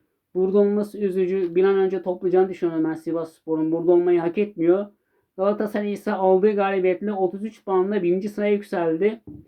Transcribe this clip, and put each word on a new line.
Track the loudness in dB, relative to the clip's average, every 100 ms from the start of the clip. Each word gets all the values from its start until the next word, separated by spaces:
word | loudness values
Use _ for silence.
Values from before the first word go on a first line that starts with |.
| _ _ _
Burada | -4 0 2
olması | 2 0 -4 -4
üzücü. | -4 -2 -2 -2 -2 0
Bir |
an | 2 2
önce | 0 -2
toplayacağını | -4 -4 0 2 2
düşünüyorum | 0 -4 -2
ben | -4
Sivasspor'un. | -4 -6 -6 -6 -10 -6 -2 0
Burada | 0 4
olmayı | 4 4 2
hak | 0 -2
etmiyor. | -4 0 2 2 0 _ _ _ _ -4
Galatasaray | -2 -2 -4 -4 -4
ise | -4 -4
aldığı | 0 4 4 4
galibiyetle | 2 0 0 0 0 -4
otuz | -2 -2 -4
üç | -10 -10 -2
puanla | 0 0 0
birinci | 0 0 -2
sıraya | -4 0
yükseldi | 0 -2 -4 -2 0 0 -2 -10 -20